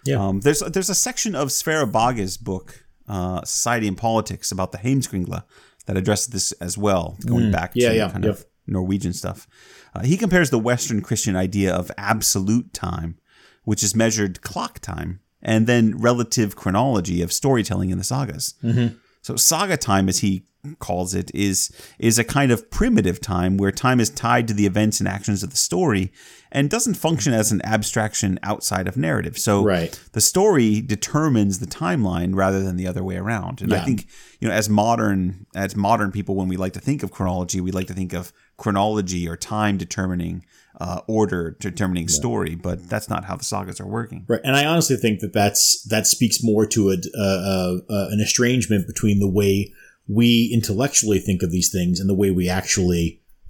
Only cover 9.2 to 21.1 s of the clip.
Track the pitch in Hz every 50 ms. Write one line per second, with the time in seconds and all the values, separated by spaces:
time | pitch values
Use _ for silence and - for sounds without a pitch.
9.2 | - 92 95 - - _ _ _ - - - - - _ - - 98 127 175 185
10.2 | 233 185 180 180 170 131 135 113 110 120 123 120 - - 117 101 90 - 120 -
11.2 | - 113 95 92 92 92 98 101 95 92 87 90 90 - - - 101 101 107 110
12.2 | 98 - - 98 95 101 113 123 - - - - - 87 - 78 82 85 90 _
13.2 | _ _ _ _ - - _ _ - 110 107 - 104 98 95 110 113 113 110 110
14.2 | 101 95 87 - - - - - - - - - - - 87 80 80 85 92 -
15.2 | _ _ _ _ - - 110 110 110 120 123 120 113 110 - - 110 117 123 120
16.2 | 117 117 - 127 110 101 - - - 98 92 104 127 139 123 101 85 90 87 87
17.2 | 87 87 - - - 139 135 117 98 - 98 95 95 92 92 92 95 - 123 135
18.2 | 107 98 76 - - - - - - 117 117 123 120 117 113 - _ _ _ _
19.2 | - - 123 117 - - 165 160 202 190 175 143 - - 98 95 95 95 95 -
20.2 | - 101 95 92 - _ _ _ - 143 156 - - - 90 90 92 92